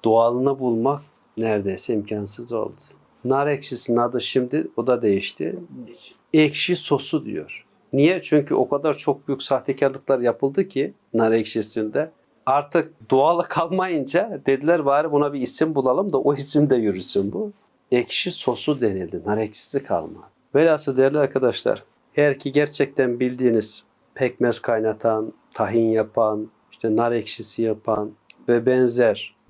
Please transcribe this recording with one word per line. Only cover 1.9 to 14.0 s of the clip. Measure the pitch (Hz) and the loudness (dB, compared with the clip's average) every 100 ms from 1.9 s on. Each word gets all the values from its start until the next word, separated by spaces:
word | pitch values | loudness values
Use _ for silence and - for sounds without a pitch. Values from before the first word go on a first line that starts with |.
imkansız | 110 104 107 101 - 120 | -4 -4 -6 -8 -10 -8
oldu. | 117 - - - - _ _ | -6 -6 -8 -20 -20 _ _
Nar | 123 135 143 | -6 -2 -2
ekşisinin | 143 - 120 - 120 | -4 -6 -8 -2 0
adı | 120 131 | 0 -2
şimdi, | - 131 123 156 - - | -4 -4 -2 -4 -4 -4
o | 120 | -2
da | 123 | 0
değişti. | 113 98 - - 160 180 170 131 117 - - _ _ | 2 0 -2 -8 -8 -8 -12 -16 -18 -20 -20 _ _
Ekşi | 156 151 147 - 175 | 2 2 0 -2 -4
sosu | - 139 - 156 123 | 0 -2 0 -4 -4
diyor. | 92 - - - _ _ | -8 -10 -16 -20 _ _
Niye? | 135 151 185 | 2 2 2
Çünkü | - 151 147 147 | 2 2 2 0
o | 127 | 2
kadar | 143 151 143 | 0 0 -2
çok | - 139 - | -2 -2 -4
büyük | 135 | -6
sahtekarlıklar | - 131 - 131 135 135 - 131 | -2 -2 -2 0 0 0 0 0
yapıldı | 120 113 139 139 196 | 2 0 0 0 -2
ki | 135 165 - _ | -2 -4 -6 _
nar | 117 113 | 0 2
ekşisinde. | 113 107 117 104 113 107 135 160 - _ _ - | 2 0 -4 -4 -4 -4 -4 -4 -8 _ _ 0
Artık | 143 147 170 156 - - | 0 0 -2 -2 -8 0
doğalı | 131 147 170 | 4 4 2
kalmayınca | 170 - 165 190 185 165 | 0 -2 -2 -2 -2 -2